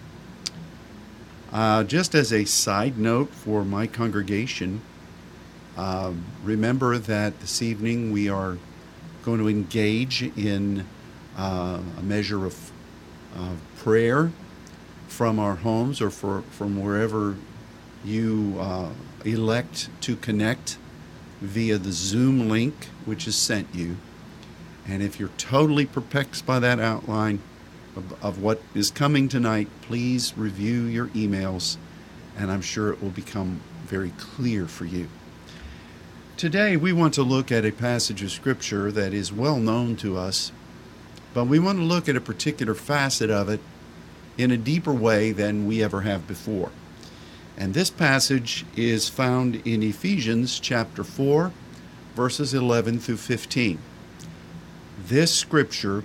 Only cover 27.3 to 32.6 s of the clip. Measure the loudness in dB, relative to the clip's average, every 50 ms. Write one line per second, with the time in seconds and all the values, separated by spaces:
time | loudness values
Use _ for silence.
27.3 | 0 -2 -4 -10 -18 -20 -20 -20 -20 -20 -20 -14 -12 -12 -10 -10 -10 -6 -6 -4
28.3 | -4 0 2 2 2 0 -2 -4 -2 0 0 0 2 2 4 4 6 6 4 4
29.3 | 2 2 2 4 2 2 0 -2 -6 -12 -8 -6 -4 -2 0 0 0 0 0 -2
30.3 | -4 -4 -4 -4 -2 -2 0 0 0 0 0 0 0 -2 -2 -2 -2 0 0 2
31.3 | 2 0 0 -2 -2 -2 -2 -4 -4 -6 -10 -16 -18 -18 -18 -18 -18 -18 -18 -14
32.3 | -8 -4 -2 -2 -2 -2